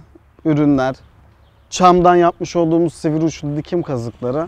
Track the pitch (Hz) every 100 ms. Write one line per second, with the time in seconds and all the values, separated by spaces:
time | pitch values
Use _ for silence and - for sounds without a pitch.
0 | - - _ _ 160 147 147 139 131 135
1 | - _ _ _ _ _ _ - 180 180
2 | 175 175 170 - 165 175 165 165 170 -
3 | 165 156 165 - 147 147 - 175 165 127
4 | 117 - 123 143